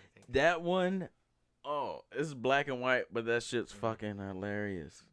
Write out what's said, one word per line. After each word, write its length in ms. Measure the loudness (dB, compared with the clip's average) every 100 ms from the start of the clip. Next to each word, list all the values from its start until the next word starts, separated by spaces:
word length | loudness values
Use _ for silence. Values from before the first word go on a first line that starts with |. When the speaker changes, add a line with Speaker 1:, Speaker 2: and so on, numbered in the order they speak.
| -20 -20
Speaker 1:
I 40 |
think. 140 | -2
Speaker 2:
That 280 | 4 4 4
one, 460 | 2 2 2 0 -4 -12 _ _ _ _ -6
oh, 360 | -4 -2 -6 -8
it's 220 | -4 -4
black 340 | -2 2 2 2
and 140 | -2
white, 240 | 2 2 2
but 120 | -2 0
that 180 | 0
shit's 280 | 0 -2 -4
Speaker 1:
Mm. 40 | -4
Speaker 2:
fucking 400 | -4 -2 -6 -6
hilarious. 840 | -6 -6 -4 -4 -4 -6 -8 -14 -20